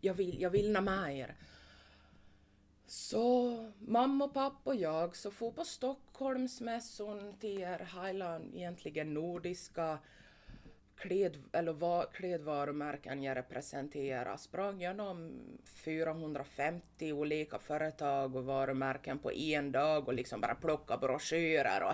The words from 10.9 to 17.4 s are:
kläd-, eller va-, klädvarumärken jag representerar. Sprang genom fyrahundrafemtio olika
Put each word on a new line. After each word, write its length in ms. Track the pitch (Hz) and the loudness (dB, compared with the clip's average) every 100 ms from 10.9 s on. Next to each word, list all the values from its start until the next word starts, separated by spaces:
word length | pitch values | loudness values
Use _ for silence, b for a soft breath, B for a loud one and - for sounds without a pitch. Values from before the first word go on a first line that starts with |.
| - | -12
kläd-, 440 | 196 180 190 151 135 | -2 2 2 0 -2
eller 200 | - 170 | 0 0
va-, 340 | 151 170 175 - | 0 2 2 2
klädvarumärken 1080 | - 185 175 151 147 143 147 147 147 - 135 | -2 -2 -2 0 0 0 -2 -4 -6 -6 -4
jag 140 | 139 131 | -2 -2
representerar. 1000 | 127 - 143 143 143 147 139 131 123 101 | -4 -8 -6 -6 -6 -4 -2 -2 -2 -6
Sprang 440 | - 175 196 196 | -6 -2 -2 -2
genom 600 | 175 190 202 175 165 131 - - | -4 -2 -4 -6 -8 -10 -12 -16
fyrahundrafemtio 1500 | - - - 160 160 160 156 147 143 - 143 170 - - 160 | -16 -10 -4 0 2 0 -2 -4 -6 0 0 0 -8 -6 -2
olika 460 | 147 151 151 | 0 2 0